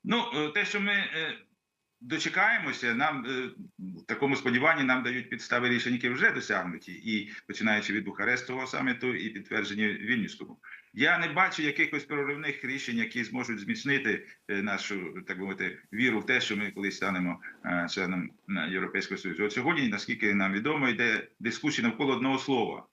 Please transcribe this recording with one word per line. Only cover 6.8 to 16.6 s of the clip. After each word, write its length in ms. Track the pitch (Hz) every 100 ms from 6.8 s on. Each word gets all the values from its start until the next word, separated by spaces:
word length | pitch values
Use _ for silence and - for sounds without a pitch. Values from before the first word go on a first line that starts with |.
| -
і 400 | 87 107 107 101 - -
починаючи 460 | 104 110 107 104
від 120 | 104
Бухарестового 600 | 101 92 107 123 - 127 131
саміту, 480 | - 131 123 127
і 140 | 113 107
підтверджені 600 | 107 - 110 101 104 107
в 100 | 92
Вільнюському. 600 | 107 120 90 - - - - - _
Я 240 | 101 151 170
не 100 | 165
бачу 340 | 156 185 180
якихось 420 | 151 143 156 147
проривних 600 | - 147 139 143 143 139
рішень, 340 | 127 135 127 117
які 260 | 113 127
зможуть 360 | 107 127 117 107
зміцнити, 640 | 98 110 139 139 113 92 - - -
е, 140 | 101
нашу, 600 | 101 98 - 98 87 92 90
так 120 | 92
би 40 |
мовити, 360 | 98 92 92 - -
віру 280 | 104 123 107
в 60 | -
те, 140 | 127
що 160 | 117
ми 140 | 101